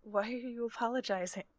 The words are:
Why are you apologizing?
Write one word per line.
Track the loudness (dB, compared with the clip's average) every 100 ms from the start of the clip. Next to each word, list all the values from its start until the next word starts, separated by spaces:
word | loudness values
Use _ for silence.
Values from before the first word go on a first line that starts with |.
Why | 2 2
are | 2 -2 -4
you | -2 -4
apologizing? | 0 0 2 0 0 0 -2 -6